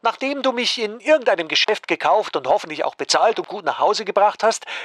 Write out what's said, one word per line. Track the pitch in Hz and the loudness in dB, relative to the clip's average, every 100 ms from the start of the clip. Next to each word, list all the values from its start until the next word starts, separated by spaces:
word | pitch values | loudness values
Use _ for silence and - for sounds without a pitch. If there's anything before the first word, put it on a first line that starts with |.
Nachdem | 233 220 262 285 | -2 -2 -4 0
du | 262 | -2
mich | 240 233 - | 0 -4 -2
in | 214 226 | -6 -6
irgendeinem | 269 311 220 190 160 | 2 4 4 0 0
Geschäft | 156 - - - | -2 0 -2 -2
gekauft | 165 151 196 202 160 | -2 2 2 2 -6
und | 127 | 0
hoffentlich | 190 165 151 | 0 0 -6
auch | - - | -6 -6
bezahlt | 151 156 190 - | -2 2 2 2
und | - | -6
gut | 196 160 | -6 -4
nach | 123 | 0
Hause | 147 214 | 0 0
gebracht | 208 202 202 - | -2 2 2 2
hast, | 220 214 - - | 0 0 -8 -12